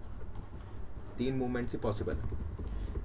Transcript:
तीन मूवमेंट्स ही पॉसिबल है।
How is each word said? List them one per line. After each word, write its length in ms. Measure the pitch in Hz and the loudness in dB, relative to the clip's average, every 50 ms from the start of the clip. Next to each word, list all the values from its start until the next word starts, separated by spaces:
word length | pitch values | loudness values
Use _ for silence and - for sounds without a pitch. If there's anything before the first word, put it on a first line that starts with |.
| - - - - - - - - - - - - - - - - - - - - - - - | -4 -4 -4 -4 -2 -2 -2 -4 -4 -4 -6 -8 -6 -6 -4 -4 -2 -2 -2 -4 -4 -4 0
तीन 180 | - 123 131 131 | 2 2 4 4
मूवमेंट्स 360 | 131 127 123 123 120 120 - | 4 2 2 2 2 2 2
ही 60 | - | 0
पॉसिबल 360 | 139 - 113 104 - 90 87 - | 2 2 2 2 2 2 2 2
है। 240 | - - - - - - - - - - - - - - - - - | 2 2 2 2 2 0 0 -2 -2 -2 -2 0 -2 0 0 -2 -2